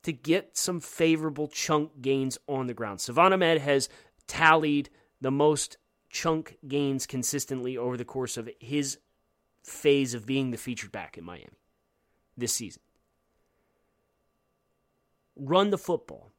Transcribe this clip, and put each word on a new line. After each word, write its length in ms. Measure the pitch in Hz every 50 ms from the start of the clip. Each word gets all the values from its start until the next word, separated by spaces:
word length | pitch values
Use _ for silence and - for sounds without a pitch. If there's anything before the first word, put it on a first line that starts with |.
to 100 | - 170
get 440 | 156 120 - 151 160 196 - - _
some 240 | - - 190 180 170
favorable 680 | - - - - 165 165 160 156 156 156 143 143 151 147
chunk 540 | - - - - 156 151 151 156 _ 135
gains 340 | 123 135 135 135 135 131 127 - _
on 200 | - 139 131 131
the 80 | 123 120
ground. 260 | 110 117 104 98 92
Savon 320 | - - 120 151 175 190
Ahmed 300 | 190 190 180 165 165 151
has 260 | 139 147 143 135 135 - - - _ _ _ _ _
tallied 640 | - - - 165 160 160 160 156 151 147 143 139 - _ _ _ _ _ _
the 100 | 135 131
most 480 | 135 143 147 151 151 139 - - - _ _ _ _ _ _ _ -
chunk 400 | - - 165 160 160 156 - - _ -
gains 400 | 135 135 143 143 139 135 131 -
consistently 720 | - - 131 120 - - 143 - - 139 127 123 127 131
over 220 | 120 120 123 123 117
the 60 | 120
course 340 | - - 131 127 120 - 123
of 100 | 110 117 - _
his 400 | 120 117 143 147 139 135 - - _ _ _ _ _ _ _ _ _ _ _ _
phase 520 | _ - - - - 151 143 139 135 123 120
of 100 | 120 104
being 260 | 117 135 135 135 127
the 60 | 120
featured 340 | 110 - 127 120 - - 95
back 280 | - 104 85 - - 85
in 60 | 82
Miami 360 | 87 87 - - - _ _ _ _ _ _ _ _ _ _ _ _ _ _ _ _ _ -
this 160 | 123 117 -
season. 260 | - 117 92 - _ _ _ _ _ _ _ _ _ _ _ _ _ _ _ _ _ _ _ _ _ _ _ _ _ _ _ _ _ _ _ _ _ _ _ _ _ _ _ _ _ _ _ _ _ _ _ _ _ _ _ _
Run 320 | - 139 135 170 185 202 208
the 80 | 196
football. 560 | - - - 170 156 - - 73 - - - _